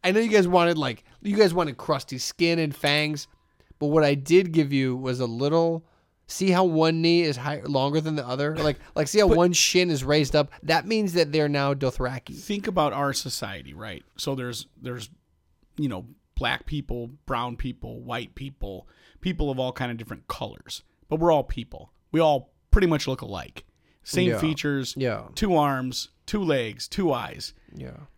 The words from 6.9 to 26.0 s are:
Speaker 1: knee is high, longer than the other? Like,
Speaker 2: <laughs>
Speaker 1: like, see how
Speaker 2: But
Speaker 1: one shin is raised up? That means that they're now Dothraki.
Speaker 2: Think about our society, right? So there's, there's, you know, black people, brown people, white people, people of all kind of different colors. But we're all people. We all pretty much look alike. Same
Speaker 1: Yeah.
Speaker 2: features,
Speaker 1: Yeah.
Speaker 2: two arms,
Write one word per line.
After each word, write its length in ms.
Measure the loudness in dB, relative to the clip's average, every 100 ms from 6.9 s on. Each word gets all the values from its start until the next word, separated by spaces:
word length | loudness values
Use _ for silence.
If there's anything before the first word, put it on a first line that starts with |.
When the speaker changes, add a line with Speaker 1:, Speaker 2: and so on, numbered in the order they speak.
| 4
Speaker 1:
knee 220 | 4 4
is 120 | 2 -2
high, 260 | -6 -6 -2
longer 340 | 0 0 0
than 160 | -2 -4
the 100 | -4
other? 300 | -4 -2 0
Like, 220 | -2 -2 -8
Speaker 2:
<laughs> 80 | -4
Speaker 1:
like, 140 | 0
see 100 | 4
how 80 | 6
Speaker 2:
But 80 | 6
Speaker 1:
one 160 | 4
shin 380 | 4 2 4 2
is 120 | 0
raised 320 | 2 2 4
up? 160 | 2 0 -6
That 240 | -2 -2 2
means 240 | 0 0
that 200 | 0 0
they're 160 | 2 0
now 240 | 0 0
Dothraki. 680 | 0 -2 -2 -6 -6 -12 -16
Speaker 2:
Think 280 | -6 -6 -2
about 260 | 0 0
our 180 | 0 -2
society, 600 | -2 -6 -8 -8 -12 -16
right? 280 | -16 -14 -14 _ -10
So 160 | -6
there's, 340 | -6 -6 -10 -14 _
there's, 280 | -12 -12 -14 _ _ _ _ _ _ -6
you 140 | -6
know, 160 | -6 -12 -20 _ -4
black 300 | -2 -4 -4
people, 420 | -8 -6 -8 -8 -16 -6
brown 320 | -4 -4 -6
people, 420 | -8 -8 -12 -14
white 320 | -8 -8 -8 -12
people, 520 | -14 -10 -10 -10 -16 _ _ _
people 320 | -6 -2 -2
of 80 | -2
all 140 | -4
kind 180 | -4 -6
of 60 | -6
different 300 | -10 -16 _
colors. 540 | -10 -10 -12 -16 -16 _ _ _
But 100 | 0
we're 140 | 4
all 100 | 4
people. 480 | 2 -8 -10 -16 -20 _ _
We 80 | 2
all 320 | 2 2 -4 _ _
pretty 160 | 4 4
much 200 | 2 -2
look 100 | -6
alike. 440 | -8 -10 -12 -18 -20 _ _ _
Same 260 | -4 0 2
Speaker 1:
Yeah. 100 | 2
Speaker 2:
features, 540 | -2 -2 -2 -2 -4 -4
Speaker 1:
Yeah. 260 | -4 -4 -8 -4
Speaker 2:
two 220 | 2 4
arms, 540 | 2 0 -4 -8